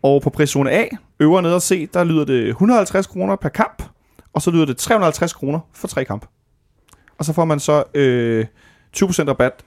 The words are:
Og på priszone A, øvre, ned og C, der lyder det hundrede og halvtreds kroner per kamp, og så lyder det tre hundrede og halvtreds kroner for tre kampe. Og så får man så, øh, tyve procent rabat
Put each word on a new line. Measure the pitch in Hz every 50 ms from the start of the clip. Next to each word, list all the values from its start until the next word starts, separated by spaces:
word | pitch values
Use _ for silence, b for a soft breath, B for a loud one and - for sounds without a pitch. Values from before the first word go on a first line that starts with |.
Og | - 139 139 143
på | - 147
priszone | - - 151 143 - 147 139 131
A, | 135 190 226 - - - _ _ _ _
øvre, | 151 151 170 185
ned | 175 165
og | 170 180
C, | 170 - 190 180 151 - -
der | 175 175
lyder | 165 160 156 147
det | 135 135 123 113 104 120
hundrede | - 185 214 247
og | 233
halvtreds | 196 - - 190 190
kroner | - - 180 185 196 196
per | 190 - 160
kamp, | - - - - - - - - _ _ b b b b b b
og | _ -
så | - 185
lyder | 170 165 160
det | 139 127
tre | - - - 226
hundrede | 220 185
og | -
halvtreds | 151 - 175 170
kroner | - - - 139 147 165 160 _ _
for | - - 196
tre | - - 131
kampe. | - 98 104 - - _ _ _ _ _ _ _ _ _ _ _ _ b b b b b _
Og | 156
så | 151
får | 160 175 170
man | 165 151 143
så, | - - 151 147 - - -
øh, | 147 139 131 127 123 120 117 113 110 110 113 b b b b b b b b
tyve | _ - 196 190
procent | 175 - 156 139
rabat | 131 - 127 131 - - -